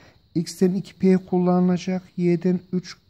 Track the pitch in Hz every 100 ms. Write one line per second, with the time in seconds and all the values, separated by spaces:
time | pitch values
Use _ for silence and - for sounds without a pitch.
0 | - _ _ - 165 - 190 190 - -
1 | 190 190 185 180 180 180 180 180 180 185
2 | - - 175 175 180 180 - 180 - -
3 | _